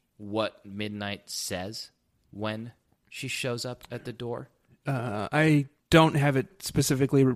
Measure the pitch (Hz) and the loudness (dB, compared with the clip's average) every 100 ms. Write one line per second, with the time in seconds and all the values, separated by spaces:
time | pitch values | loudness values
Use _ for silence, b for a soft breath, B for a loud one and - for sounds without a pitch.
0 | _ - 104 107 107 - 104 98 107 104 | _ -18 -6 -2 -2 -6 -14 -8 -8 -6
1 | 101 101 - - - 92 95 113 - _ | -8 -8 -10 -10 -6 -6 -8 -10 -14 _
2 | _ _ _ 98 107 110 117 - _ _ | _ _ _ -8 -6 -6 -10 -16 _ _
3 | _ - 131 - 131 120 123 123 - 123 | _ -12 -8 -6 -6 -6 -8 -12 -12 -12
4 | 123 113 120 120 135 _ _ _ 143 131 | -12 -10 -8 -8 -10 _ _ _ -6 -4
5 | 120 104 101 151 156 147 135 _ - 165 | -4 -4 -2 2 4 4 2 _ 4 6
6 | 160 147 143 135 - - - 147 143 131 | 6 4 2 0 -2 -10 -4 0 2 2
7 | 135 139 131 | 4 6 4